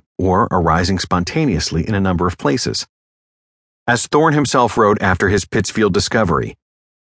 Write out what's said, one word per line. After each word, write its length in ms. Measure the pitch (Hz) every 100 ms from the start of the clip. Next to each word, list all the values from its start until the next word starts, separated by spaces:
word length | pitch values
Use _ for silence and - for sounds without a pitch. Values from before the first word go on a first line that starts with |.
| - -
or 280 | 92 92 117
arising 480 | 92 82 82 90 95
spontaneously 880 | - 90 90 160 151 76 - 80 -
in 80 | 104
a 40 |
number 280 | 95 87 90
of 100 | -
places. 480 | 147 131 - - - _ _ _ _ _ _ _ _ _ -
As 180 | 120 -
Thorne 280 | 147 160
himself 440 | 151 139 139 120 -
wrote 240 | 107 104
after 280 | 98 90 98
his 160 | 101 -
Pittsfield 500 | 117 95 - 107 95
discovery, 600 | - 120 101 73 57 - _ _ _ _